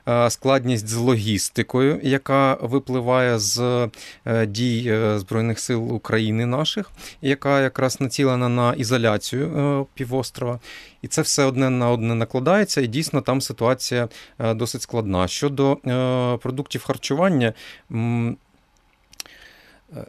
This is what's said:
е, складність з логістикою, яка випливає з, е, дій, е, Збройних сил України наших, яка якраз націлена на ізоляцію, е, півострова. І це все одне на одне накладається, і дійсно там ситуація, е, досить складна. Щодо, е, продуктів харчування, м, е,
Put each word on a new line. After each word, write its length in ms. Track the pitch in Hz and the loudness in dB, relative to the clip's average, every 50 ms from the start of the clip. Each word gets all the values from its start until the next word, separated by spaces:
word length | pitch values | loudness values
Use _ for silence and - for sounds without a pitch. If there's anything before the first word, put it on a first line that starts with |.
| _ 127 | _ 0
е, 220 | 120 120 120 113 | 2 2 2 2
складність 580 | - - - 131 139 135 120 127 127 110 104 110 | 0 0 2 2 2 2 2 0 0 -2 -2 -4
з 60 | 113 | -4
логістикою, 1040 | 117 117 127 131 110 101 110 107 95 - - - - - - - 127 131 139 156 - 160 | 0 2 2 2 2 2 0 0 0 -2 -2 -2 -2 -2 0 0 2 2 2 2 0 0
яка 520 | 135 135 135 - - 139 139 135 135 135 | 0 -2 -2 0 0 2 2 4 2 2
випливає 840 | - 139 117 127 139 - 131 127 127 117 123 127 127 127 123 117 110 | 0 -2 -2 -2 -2 -2 -2 -2 -2 0 2 2 4 4 2 2 0
з, 500 | 104 - - 117 123 123 123 120 120 107 - - - - - - _ | 0 -2 -2 0 0 0 0 0 0 -2 -4 -10 -18 -20 -20 -12 _
е, 200 | 120 113 113 113 | -2 0 0 0
дій, 380 | 104 101 113 123 123 117 113 120 117 | 0 -2 -2 0 0 0 0 0 0
е, 300 | 110 110 113 107 107 104 | 0 2 2 2 0 -2
Збройних 420 | 95 - 113 113 113 117 110 - | -2 -2 -2 -2 0 0 -2 -4
сил 340 | - - 123 113 113 117 117 | -2 -2 -2 -2 -2 -2 -4
України 520 | 107 - - 110 113 113 107 107 113 120 | -6 -4 -2 0 0 2 0 0 0 0
наших, 440 | 120 123 139 156 - - 214 190 - - - - - - - - | 0 0 -2 -2 -2 -2 -4 -8 -8 -12 -18 -18 -20 -16 -4 -2
яка 380 | 135 143 - - 139 143 139 | -2 -2 0 0 2 2 2
якраз 400 | 135 131 - - 131 127 - - | 2 2 0 0 0 0 0 -2
націлена 480 | 139 123 - - 139 131 127 123 123 120 | -4 -4 0 0 2 2 2 2 2 2
на 240 | 120 123 120 120 127 | 2 2 2 2 2
ізоляцію, 880 | - 120 107 131 123 113 110 104 101 - - 120 127 147 170 165 151 | 0 0 0 0 2 2 2 2 0 -2 -4 -4 -4 -4 -2 -2 0
е, 260 | 143 143 143 139 135 - _ | 0 0 0 0 -2 -6 _
півострова. 640 | - 135 120 127 131 120 - - - 127 120 123 120 - - - - - - - _ - | -10 -6 -4 -2 -4 -4 -4 -6 -6 -4 -4 -4 -6 -10 -14 -18 -20 -20 -20 -18 _ -10
І 60 | 117 | -4
це 140 | - 156 151 | -2 -2 0
все 220 | - - - 139 | 0 2 2 2
одне 260 | 135 123 131 135 131 | 2 2 2 2 2
на 200 | 127 127 123 120 | 2 2 2 2
одне 240 | 123 117 113 113 117 | 2 2 2 0 0
накладається, 680 | 113 117 - - 127 131 156 185 214 202 - - 143 | 0 0 0 -2 0 2 4 4 4 2 2 0 0
і 60 | 131 | 0
дійсно 340 | 113 107 147 160 - - 135 | 0 0 -2 -2 -2 -2 -2
там 200 | - - 127 135 | 0 0 0 0
ситуація, 680 | - - 113 - 113 120 131 123 - - 123 123 120 113 - - - - _ - | -2 -4 -4 0 2 2 2 0 -2 -2 -2 -2 -2 -4 -6 -14 -20 -20 _ -4
е, 160 | 117 113 113 | -2 -2 0
досить 280 | 110 123 117 - 113 - | 0 -2 -4 -4 -8 -8
складна. 460 | - - 117 110 95 95 90 92 90 | -4 -4 -4 -2 0 0 0 0 0
Щодо, 440 | - - 147 143 139 135 139 139 139 | 0 -2 -2 -2 0 2 2 2 2
е, 640 | - - 131 123 127 127 127 127 127 123 123 123 | 0 -2 -2 -2 0 0 0 0 0 0 0 -2
продуктів 480 | 117 - 127 127 135 147 - - 123 - | -2 -4 -6 -6 -6 -8 -8 -10 -8 -6
харчування, 680 | - 135 - - - 139 151 180 196 170 131 120 113 110 - - - - - _ _ 120 | -6 -6 -6 -2 -2 0 2 2 4 4 4 2 2 0 -4 -12 -20 -20 -20 _ _ -4
м, 440 | 113 117 117 120 117 117 120 - - _ _ _ _ _ _ _ _ _ _ _ _ _ _ - - - - - - - - - - - - - _ _ _ 151 | -2 -2 0 0 0 0 -2 -4 -6 _ _ _ _ _ _ _ _ _ _ _ _ _ _ -20 -20 -20 -20 -20 -20 -20 -20 -20 -20 -20 -20 -20 _ _ _ -16
е, 80 | - - | -16 -16